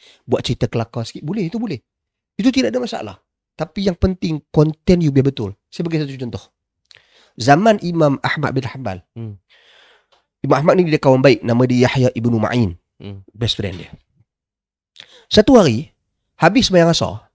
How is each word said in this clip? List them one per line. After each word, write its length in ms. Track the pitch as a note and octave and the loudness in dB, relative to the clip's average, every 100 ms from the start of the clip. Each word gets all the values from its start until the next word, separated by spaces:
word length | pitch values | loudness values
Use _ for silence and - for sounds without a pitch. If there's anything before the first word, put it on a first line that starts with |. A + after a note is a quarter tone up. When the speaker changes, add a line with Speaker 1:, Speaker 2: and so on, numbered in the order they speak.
| _ _ | _ _
Speaker 1:
buat 160 | - A#2+ | -4 -4
cerita 240 | - A#2+ | -2 -4
kelakar 400 | A#2 A#2+ A2+ - | -4 -4 -6 -8
sikit. 160 | A2+ - | -12 -12
Boleh, 320 | D3 G#3+ E3 | -10 -6 -6
itu 80 | A3+ | -6
boleh. 160 | A3+ C3 _ _ _ _ _ - | -8 -10 _ _ _ _ _ -2
Itu 80 | A3 | 0
tidak 240 | B3+ A#3+ | 0 -2
ada 80 | A#3+ | -2
masalah. 360 | A#3+ - G#2 F#2+ _ _ _ | -6 -10 -12 -16 _ _ _
Tapi 320 | - D#3 - | -12 -10 -4
yang 160 | G3 F3 | -4 -2
penting, 400 | F#3+ F#3 F3+ D#3 - | -2 -2 -4 -6 -4
konten 560 | - D#3 D3+ - F3 | 0 0 0 0 2
you 80 | D#3+ | 2
biar 160 | C3+ C3+ | 2 0
betul. 240 | C3 G#2 G2 _ | -2 -10 -12 _
Saya 160 | - | -10
bagi 160 | F3 D#3+ | -6 -6
satu 160 | D3 C3+ | -6 -10
contoh. 240 | B2 G2 - _ _ _ _ _ _ _ _ - | -12 -12 -16 _ _ _ _ _ _ _ _ -4
Zaman 480 | A2+ D3 A3 G#3 | 2 4 4 2
Imam 320 | E3+ E3+ D3+ C#3 | 0 0 0 0
Ahmad 320 | - - C#3 B2+ | -4 -4 -4 -4
bin 80 | |
Hanbal. 400 | B2 C3 A#2 F#2 _ | -6 -10 -10 -10 _
Speaker 2:
Hmm. 240 | - A2+ G2+ _ _ _ _ _ _ _ _ _ _ | -14 -14 -16 _ _ _ _ _ _ _ _ _ _
Speaker 1:
Imam 160 | C3+ C3+ | 0 2
Ahmad 240 | E3 E3+ | 4 2
ni 80 | F3 | 2
dia 80 | D3+ | 2
kawan 240 | C#3+ C3 | 2 4
baik, 240 | C#3 A#2 | 4 4
nama 180 | A2 A#2 B2+ | 2 0 2
dia 160 | B2 | 2
Yahya 240 | B2 C3+ B2 A#2+ | 2 2 0 0
ibnu 240 | A#2 A#2 | -2 0
Ma'in. 400 | G#2+ B2 G#2 E2+ _ _ | 0 0 -2 -4 _ _
Speaker 2:
Hmm. 240 | G2+ G2 F#2+ | -18 -18 -18
Speaker 1:
Best 320 | G#2 A2+ - | -8 -6 -6
friend 160 | G2+ F2 | -8 -10
dia. 160 | D2+ - _ _ _ _ _ _ _ _ _ - - _ - | -16 -20 _ _ _ _ _ _ _ _ _ -20 -20 _ -2
Satu 320 | - G#3+ B3+ | 2 6 6
hari, 320 | E3 A2 D#3+ _ _ _ _ - | 6 0 -6 _ _ _ _ 0
habis 320 | E3 A3+ - | 2 2 2
sembahyang 240 | F#3 E3 D#3+ | 4 4 2
asar 320 | F2 G2+ _ | -2 -8 _